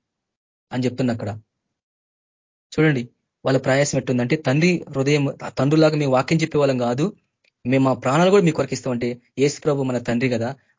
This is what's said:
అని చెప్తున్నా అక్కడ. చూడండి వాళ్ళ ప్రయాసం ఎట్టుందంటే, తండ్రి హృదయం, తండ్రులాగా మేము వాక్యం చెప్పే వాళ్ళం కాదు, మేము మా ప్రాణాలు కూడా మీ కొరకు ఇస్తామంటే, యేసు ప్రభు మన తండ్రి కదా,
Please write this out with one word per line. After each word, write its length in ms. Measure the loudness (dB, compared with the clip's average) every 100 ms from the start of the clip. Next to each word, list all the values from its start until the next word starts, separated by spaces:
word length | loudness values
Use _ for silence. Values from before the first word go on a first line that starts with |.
| _ _ _ _ _ _ -10
అని 120 | -4
చెప్తున్నా 300 | -4 -2 -4
అక్కడ. 240 | -2 -6 -10 _ _ _ _ _ _ _ _ _ _ _ _ -10
చూడండి 360 | 0 2 2 -4 _ _ _
వాళ్ళ 140 | -2 0
ప్రయాసం 400 | 2 0 2 -2
ఎట్టుందంటే, 380 | -2 -2 0 -2
తండ్రి 480 | 0 2 2 0 -4 -4
హృదయం, 380 | 0 0 0 -6 -10 -2
తండ్రులాగా 380 | 2 4 4 4
మేము 160 | 0
వాక్యం 260 | 0 2 0
చెప్పే 200 | 0 0
వాళ్ళం 200 | 2 0
కాదు, 380 | 0 0 -2 -4 _ _ _ _ -2
మేము 180 | 2
మా 80 | 2
ప్రాణాలు 380 | 0 0 2 4
కూడా 120 | 4
మీ 80 | 4
కొరకు 240 | 0 -4
ఇస్తామంటే, 440 | -4 -6 -4 -4 -8 _ -2
యేసు 220 | -2 0
ప్రభు 220 | -2 -2
మన 160 | -2 -4
తండ్రి 300 | -2 -2 0
కదా, 260 | -2 -4 -8 _